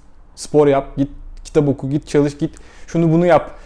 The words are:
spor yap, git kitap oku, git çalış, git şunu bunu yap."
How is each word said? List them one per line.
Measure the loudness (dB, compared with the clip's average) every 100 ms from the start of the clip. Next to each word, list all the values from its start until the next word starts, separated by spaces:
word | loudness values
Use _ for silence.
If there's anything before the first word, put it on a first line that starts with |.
| -20 -20 -20
spor | -18 -2 2 4
yap, | 2 -2 -6
git | -6 -6 -16 -16
kitap | -4 0 0
oku, | -2 -4
git | -6 0
çalış, | 0 0 -2
git | -8 -8 -18 -20 -6
şunu | 0 2
bunu | 4 4
yap." | 4 2 -8